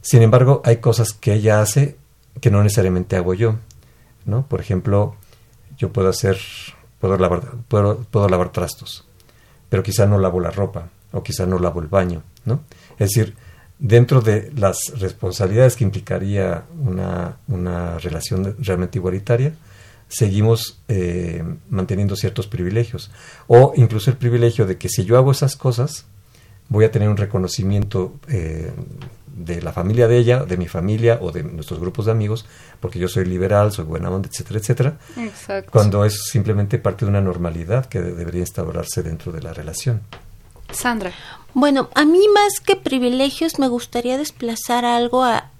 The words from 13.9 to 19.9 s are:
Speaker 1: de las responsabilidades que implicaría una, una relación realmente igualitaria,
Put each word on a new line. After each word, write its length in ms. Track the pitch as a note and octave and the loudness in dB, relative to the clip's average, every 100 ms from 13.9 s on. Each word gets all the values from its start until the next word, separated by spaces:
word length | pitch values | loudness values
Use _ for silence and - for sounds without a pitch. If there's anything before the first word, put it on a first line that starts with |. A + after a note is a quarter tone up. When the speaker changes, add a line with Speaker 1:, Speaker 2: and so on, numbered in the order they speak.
| A#2 A#2+ C3 | 6 6 4
Speaker 1:
de 300 | A2+ G#2 G2+ C3+ | 4 0 -2 0
las 220 | G2 F2 - B2 | 0 0 -8 -6
responsabilidades 760 | F#2+ - F#2+ F2 F#2+ G#2+ G#2 - | -8 -6 -8 -2 0 4 4 4
que 80 | |
implicaría 840 | G2+ G2 - F2+ G2 G2+ F#2 E2+ - E3+ | -2 -2 -6 -6 -2 -2 -2 -4 -8 -6
una, 580 | C3 F#2 F#2 F2 F2+ - - | -4 -2 -4 -4 -6 -10 -6
una 500 | F#2 F2+ F2 F2 E2+ | -4 -2 -4 -6 -6
relación 560 | F2+ E2 - F#2 F#2+ G2+ | -6 -8 -4 -4 -4 -4
realmente 400 | G2 F2+ F2+ G#2+ | -4 -2 -2 -4
igualitaria, 540 | F#2 F#2+ G2+ A#2+ C#3 D#3 - - - | -4 -4 0 0 0 -4 -20 -20 -20